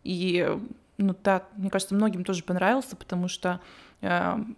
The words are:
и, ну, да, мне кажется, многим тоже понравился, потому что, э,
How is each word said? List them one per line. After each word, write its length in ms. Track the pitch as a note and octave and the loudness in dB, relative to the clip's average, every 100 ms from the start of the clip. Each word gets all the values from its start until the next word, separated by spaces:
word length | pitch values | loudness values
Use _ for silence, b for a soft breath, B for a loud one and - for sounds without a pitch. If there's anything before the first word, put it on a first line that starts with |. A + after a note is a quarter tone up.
и, 440 | - F3+ F#3 F3 E3 - A#3+ - _ - | -6 -2 0 2 2 0 -6 -14 _ 0
ну, 180 | G3 F#3 | 0 2
да, 240 | G3+ F#3+ - G#3 | 2 2 0 -6
мне 120 | F#3+ | -2
кажется, 260 | F#3+ F#3+ G3 | -2 0 2
многим 280 | G#3+ F#3 F3+ | 2 0 -2
тоже 180 | F3+ | -4
понравился, 520 | - F3+ F#3 C4 B3+ - | -2 2 2 2 -2 -12
потому 320 | - F3+ F3+ | -6 -4 -4
что, 340 | - F3+ F3+ B B B B | -2 -4 -4 B B B B
э, 340 | G3 F3 F3+ F#3+ A3 | -2 2 2 0 -4